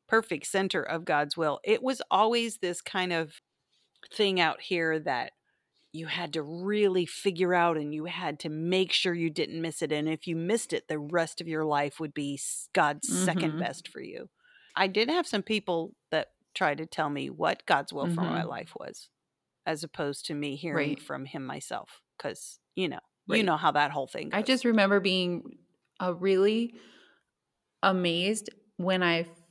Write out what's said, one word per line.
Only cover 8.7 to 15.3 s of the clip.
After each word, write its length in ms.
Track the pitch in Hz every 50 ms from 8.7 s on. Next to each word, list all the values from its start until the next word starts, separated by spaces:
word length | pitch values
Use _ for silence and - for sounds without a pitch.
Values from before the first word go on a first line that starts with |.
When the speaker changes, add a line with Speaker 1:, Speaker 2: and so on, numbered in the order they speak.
| 185 190 190 185 -
Speaker 1:
sure 200 | - - 185 175
you 140 | 170 165 160
didn't 300 | 151 165 151 - - 165
miss 220 | 165 165 156 - 170
it. 100 | 147 156
And 160 | 151 151 156
if 180 | 160 156 -
you 100 | 180 165
missed 360 | 165 165 180 220 233 - - 160
it, 160 | - - -
the 100 | 156 151
rest 420 | 147 147 175 175 165 - - -
of 80 | 170 165
your 160 | 160 156 156
life 360 | 156 147 143 147 147 - -
would 140 | 160 147 -
be 200 | 151 143 143 143
s-, 340 | 139 - - - - - - -
God's 360 | 190 156 147 147 208 - -
second 420 | 175 185 185 185 160 180 160 160
Speaker 2:
Mm-hmm. 80 | 151 165
Speaker 1:
best 300 | 175 - 151 - - -
for 120 | - -
you. 300 | 139 - - - - - _ _ _ _ _ _ _ _ -
I 120 | - 196
did 240 | 196 185 208 226 262
have 160 | 320 359 -
some 160 | -